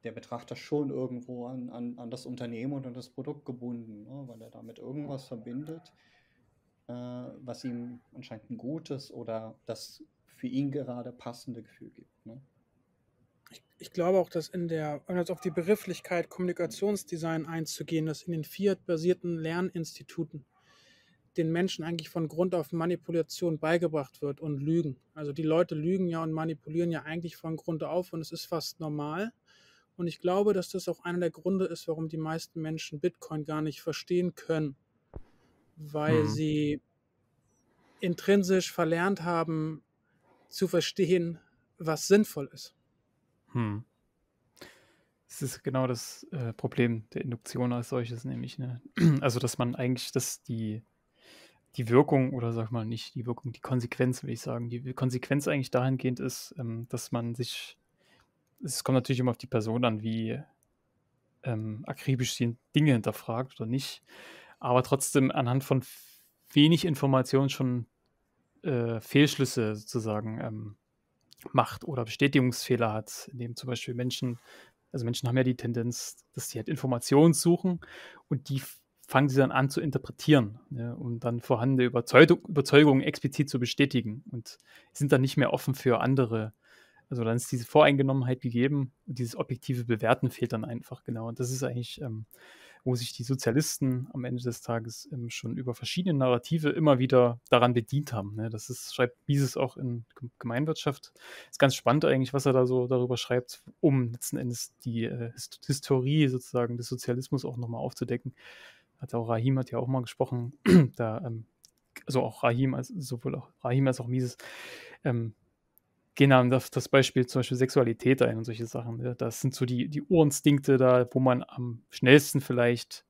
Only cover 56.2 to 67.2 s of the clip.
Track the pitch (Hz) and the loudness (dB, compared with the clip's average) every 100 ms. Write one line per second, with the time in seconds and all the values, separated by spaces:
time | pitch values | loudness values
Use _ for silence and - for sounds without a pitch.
56.2 | 131 - - - 117 113 117 123 - 120 | -6 -8 -14 -10 -8 -8 -8 -10 -6 -4
57.2 | 117 120 120 - - - _ _ _ _ | -4 -6 -6 -8 -12 -18 _ _ _ _
58.2 | _ _ _ _ 202 - - 131 123 127 | _ _ _ _ -10 -6 0 0 0 0
59.2 | 127 117 131 117 107 117 123 110 110 113 | 0 -2 -4 -4 -2 0 0 0 -4 -4
60.2 | 113 123 156 _ _ _ _ _ _ _ | -4 -8 -12 _ _ _ _ _ _ _
61.2 | _ _ - 110 110 107 - - - 131 | _ _ -6 -6 -6 -8 -10 -8 -2 0
62.2 | 123 - 120 117 _ 156 151 120 104 - | -2 -2 -2 -2 _ 2 6 4 2 -6
63.2 | - 113 135 - 113 127 135 - _ - | -6 -6 -6 -8 -4 -4 -4 -12 _ -20
64.2 | - - - - - 123 127 135 - 143 | -20 -20 -20 -10 2 2 4 0 2 2
65.2 | 131 - 123 131 135 135 - - - - | 4 2 0 0 2 0 0 -14 -20 -20
66.2 | _ _ _ - 147 170 185 143 139 131 | _ _ _ 6 8 6 2 0 4 4